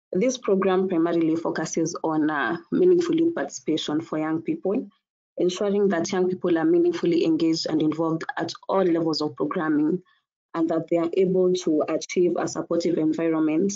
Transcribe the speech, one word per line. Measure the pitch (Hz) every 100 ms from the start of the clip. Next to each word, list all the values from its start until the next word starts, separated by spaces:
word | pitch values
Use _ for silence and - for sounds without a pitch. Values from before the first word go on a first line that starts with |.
| _
This | 185 254 254
program | - 190 190 185 190
primarily | 165 170 170 156 165
focuses | 143 - 160 175 160 -
on, | 156 156 151
uh, | 147 120 170 -
meaningful | - 180 175 170 165
youth | 165 170
participation | 175 - - 156 - 151
for | - 156
young | 156 160
people, | 165 156 180 220 202 _ _ _ _ -
ensuring | 175 180 202 202 196
that | 170 175
young | 185 185
people | 185 180 165
are | 160
meaningfully | 175 175 170 175 165 165
engaged | 156 165 160 -
and | 156
involved | 156 151 165 165 - -
at | 170 - -
all | 196
levels | 185 165 160 147
of | 151 -
programming, | 147 185 156 147 151 180 - _ _ _ _
and | 165 165
that | 165 165
they | 170
are | 170 -
able | 185 185 185
to | 180 170 151 -
achieve | 156 - 180 175 175
a | 165
supportive | 160 160 170 170 165
environment | 156 156 165 160 156 156 202